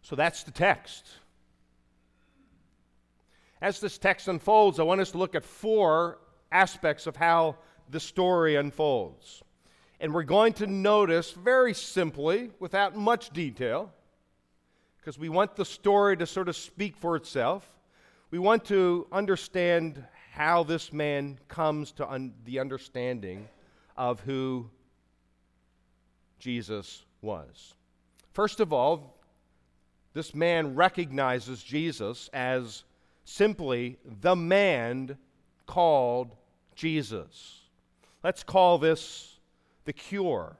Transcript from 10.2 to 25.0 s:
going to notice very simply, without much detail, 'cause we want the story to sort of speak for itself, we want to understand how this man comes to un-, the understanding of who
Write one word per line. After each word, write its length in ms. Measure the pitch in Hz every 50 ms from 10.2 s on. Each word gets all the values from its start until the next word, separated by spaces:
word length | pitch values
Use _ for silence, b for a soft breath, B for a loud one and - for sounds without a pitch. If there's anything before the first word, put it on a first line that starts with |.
| 160
going 320 | 131 170 202 220 226 220
to 120 | - 208
notice 680 | 202 190 196 190 202 208 214 208 175 165 170 165 - -
very 420 | 175 180 240 254 262 254 240 202
simply, 760 | - - - - 196 180 160 - 139 143 160 180 220 247 233 - _
without 360 | 190 170 - 196 202 190 185
much 340 | 214 208 220 233 233 - -
detail, 640 | 143 160 170 139 110 - 127 117 117 151 202 196 _ _ _ _ _ _ _ _ _ _ _ _ _ _ _ _ _ _ _ _ _ _ _
'cause 160 | 160 143 143
we 100 | 156 165
want 280 | 156 180 202 202 -
the 80 | - 185
story 520 | - - - _ 202 202 202 202 202 190
to 100 | 165 170
sort 220 | 160 - 190 185 175
of 80 | 160
speak 400 | - - - _ - 202 208 -
for 200 | - - 170 165
itself, 640 | 156 160 - - 135 120 147 175 202 - - _ _ _ b b b b b b b b b
we 80 | - 175
want 260 | 180 202 226 226 220
to 420 | - 202 196 185 180 175 175 156 -
understand 960 | - 190 208 196 190 170 - - - 185 175 175 170 170 165 160 143 139 127 - _ - - - -
how 300 | - 151 156 175 175 170
this 300 | 147 165 160 - - 151
man 460 | 151 151 147 143 143 139 143 139 127 _ _
comes 440 | - 160 160 156 156 151 147 - -
to 160 | - 147 -
un-, 240 | 135 131 131 127 107 113 113
the 140 | 120 123 131
understanding 920 | 131 135 131 127 - - _ 127 123 127 127 117 101 92 90 98 107 110 _ b b b b b b b b
of 240 | - 127 123 123 104
who 500 | 95 135 135 131 131 131 131 127 117 113 _ _ _ _ _ _